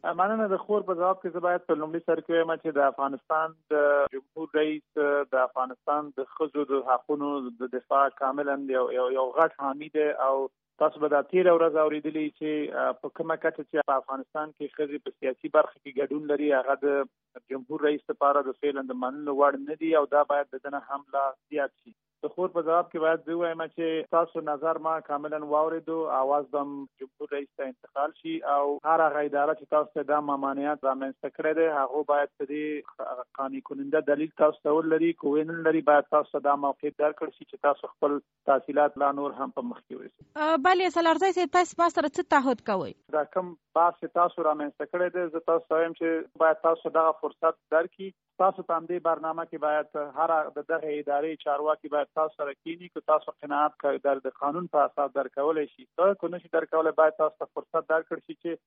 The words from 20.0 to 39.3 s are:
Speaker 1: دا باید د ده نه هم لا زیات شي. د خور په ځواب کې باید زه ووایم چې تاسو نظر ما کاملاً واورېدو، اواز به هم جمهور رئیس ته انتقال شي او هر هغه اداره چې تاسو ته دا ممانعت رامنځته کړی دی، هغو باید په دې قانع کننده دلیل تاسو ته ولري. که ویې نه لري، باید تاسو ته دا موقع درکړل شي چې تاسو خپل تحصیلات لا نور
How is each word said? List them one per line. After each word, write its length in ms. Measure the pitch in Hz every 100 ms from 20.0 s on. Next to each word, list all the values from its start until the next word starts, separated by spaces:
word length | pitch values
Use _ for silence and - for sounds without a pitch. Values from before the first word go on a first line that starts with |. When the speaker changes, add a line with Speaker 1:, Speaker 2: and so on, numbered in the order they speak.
| 143 147
Speaker 1:
دا 140 | 143
باید 240 | 143 143 131
د 80 |
ده 140 | 143 139
نه 40 | 131
هم 160 | 139 139 139
لا 100 | 135 131 _
زیات 340 | 147 139 _
شي. 160 | - _ _ _ 147
د 40 |
خور 160 | - 180 170
په 60 | 160
ځواب 240 | 165 175
کې 140 | 170
باید 180 | 160 165 160
زه 80 | 170
ووایم 260 | 170 165 160 -
چې 340 | 165 160 156 165
تاسو 260 | 170 165 156
نظر 320 | 143 160 160 160
ما 40 | 160 -
کاملاً 320 | 147 147 151 151
واورېدو، 440 | 147 160 165 156 165 156 135
اواز 260 | 131 147 135 143
به 60 | 143
هم 80 | 143 135 _
جمهور 280 | 135 _ 147 143
رئیس 140 | 139 -
ته 80 | 135
انتقال 440 | 127 - 139 147 -
شي 140 | 160 160 147 143
او 100 | 143 143 151
هر 140 | 160 160
هغه 180 | 147 147
اداره 260 | 143 143 156
چې 160 | 143 151
تاسو 140 | 147 156
ته 140 | 139
دا 80 | 147 147
ممانعت 580 | 139 139 139 143 147 135
رامنځته 440 | 135 135 131 143 -
کړی 160 | 156 156
دی، 40 | 165 147
هغو 240 | 135 143 147
باید 220 | 147 143 _
په 80 | 135
دې 760 | 147 151 147 - - 117 127 123 -
قانع 240 | 135 135 -
کننده 320 | 139 139 156 143
دلیل 200 | 147 156 -
تاسو 200 | 156 156 151
ته 100 | 151
ولري. 340 | 160 156 165
که 140 | 165 147
ویې 160 | 147 156
نه 180 | 165 160
لري، 140 | 160 147
باید 220 | 147 143 151
تاسو 200 | 143 147
ته 80 | 139
دا 60 | 143 143
موقع 260 | - 147
درکړل 400 | - 147 143 156
شي 100 | - 151
چې 160 | - 143
تاسو 220 | 143 - -
خپل 260 | 147 143 _ _ -
تحصیلات 520 | 135 - 147 147 143 143
لا 60 | 139
نور 160 | 143